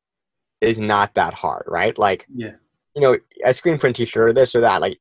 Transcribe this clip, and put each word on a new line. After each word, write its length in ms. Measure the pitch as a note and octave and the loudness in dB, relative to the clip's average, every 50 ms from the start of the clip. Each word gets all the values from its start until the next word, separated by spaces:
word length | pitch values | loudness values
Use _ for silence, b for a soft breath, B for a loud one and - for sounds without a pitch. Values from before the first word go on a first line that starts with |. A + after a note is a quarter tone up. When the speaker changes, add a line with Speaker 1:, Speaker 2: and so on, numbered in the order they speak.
| _ _ _ _ _ _ _ _ _ _ _ _ | _ _ _ _ _ _ _ _ _ _ _ _
Speaker 1:
is 180 | A2 A2+ A2+ A2 | -2 -2 -2 -2
not 360 | G#2+ G#2+ G#2 G2+ G2+ G#2 - | -2 0 0 0 0 0 0
that 200 | G2+ F2 E2 E2+ | -2 -2 -2 -4
hard, 300 | - - D#2+ B1 - - | -6 -6 -6 -6 -6 -8
right? 300 | - E2+ E2+ F#2+ A2+ A2+ - | -8 -4 -2 -2 -2 0 0
Like, 280 | G#2 G2 F#2+ - - _ - | 0 0 0 -2 -6 _ -14
Speaker 2:
Yeah. 180 | B2 A2+ G#2+ - _ _ _ _ _ _ _ _ | -12 -12 -12 -14 _ _ _ _ _ _ _ _
Speaker 1:
you 80 | D3 C#3 | 0 2
know, 140 | C3 A#2+ - - _ _ - - | 2 2 2 -2 _ _ -2 0
a 100 | B2 C3 | 0 0
screen 240 | - - F3 E3 C#3+ | 0 0 -2 -2 0
print 160 | - C3 A#2 | 0 -2 -2
t-shirt 340 | - A#2 - - A2+ A2+ A2+ | -2 -6 -4 0 2 2 2
or 20 | A2+ | 4
this 240 | C3+ B2+ - - | 4 2 2 2
or 40 | A#2+ A#2 | 2 2
that, 180 | A2 F#2+ F2 | 2 2 2
like, 180 | E2 G2 - - | -2 -4 -6 -4